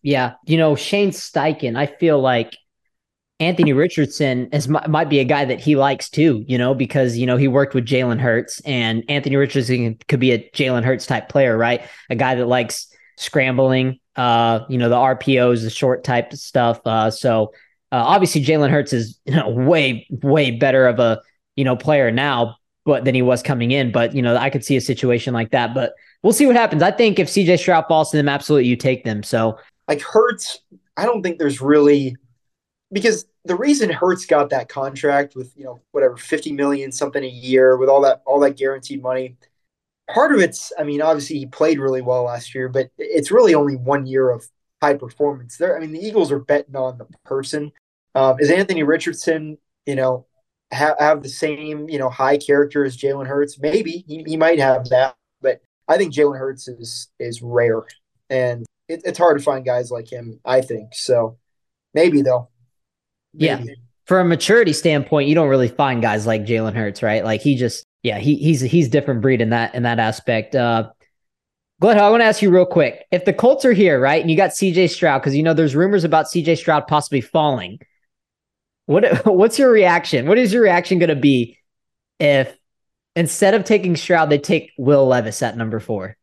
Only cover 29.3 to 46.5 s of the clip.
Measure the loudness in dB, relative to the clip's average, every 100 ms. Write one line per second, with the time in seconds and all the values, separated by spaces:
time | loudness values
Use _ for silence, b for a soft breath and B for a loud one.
29.3 | 0 0 -4 B _ -6 -6 0 2 2
30.3 | -2 -12 -14 _ _ _ -6 -4 -2 -4
31.3 | -2 -4 -2 2 4 6 4 0 -8 _
32.3 | _ _ _ _ _ _ -2 -2 -2 -8
33.3 | _ -8 -4 0 0 0 0 -2 -2 0
34.3 | 0 0 -4 -6 -10 -10 -4 -2 -2 -2
35.3 | -10 -16 _ -20 -20 _ -2 -2 -2 -8
36.3 | -6 -6 -4 -2 -4 -6 -8 -8 -6 -10
37.3 | -12 0 4 6 6 6 6 4 0 0
38.3 | 2 2 0 -6 -6 -10 -10 -6 -6 -6
39.3 | -14 _ _ _ _ _ _ -6 0 2
40.3 | 2 0 -2 -14 -8 -6 -2 0 0 -4
41.3 | -10 -12 -2 0 0 -2 -4 -2 -2 -2
42.3 | -8 -10 -10 -4 -4 -6 _ -4 -4 2
43.3 | 4 4 4 2 -2 -2 -4 -2 0 0
44.3 | -2 -8 _ _ _ -2 -2 -6 _ -4
45.3 | -4 -16 -6 -4 -4 -6 -10 -4 -2 0
46.3 | -2 -2